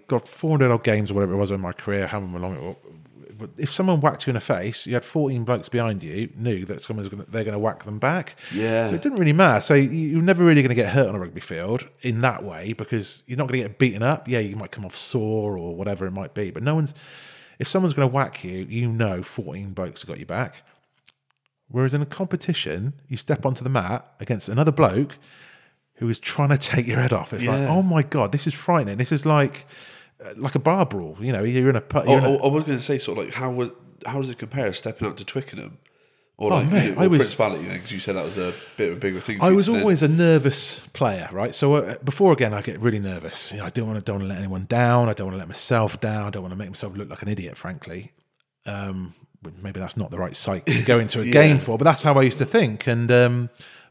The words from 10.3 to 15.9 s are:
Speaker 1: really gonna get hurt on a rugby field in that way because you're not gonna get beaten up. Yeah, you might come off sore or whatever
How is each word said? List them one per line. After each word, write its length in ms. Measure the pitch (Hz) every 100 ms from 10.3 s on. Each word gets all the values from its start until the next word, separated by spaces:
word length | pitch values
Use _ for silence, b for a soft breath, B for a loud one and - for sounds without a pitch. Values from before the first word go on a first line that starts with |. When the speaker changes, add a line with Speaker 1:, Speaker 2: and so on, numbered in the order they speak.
| 175 170
Speaker 1:
really 160 | 151
gonna 120 | 127 120
get 180 | 101
hurt 160 | 139 110
on 60 | 101
a 40 |
rugby 220 | 87 85
field 440 | - 82 92 123 - _
in 200 | 127 113
that 240 | 123 - 101
way 260 | 80 98
because 520 | 113 - 113 95 - -
you're 100 | 127
not 100 | 135
gonna 160 | 131
get 140 | 104 -
beaten 260 | 127 101
up. 260 | 127 151 117
Yeah, 100 | 120
you 160 | 104 101
might 160 | 95
come 140 | - 92
off 100 | -
sore 640 | - 123 107 110 104 92
or 180 | 87 85
whatever 300 | 101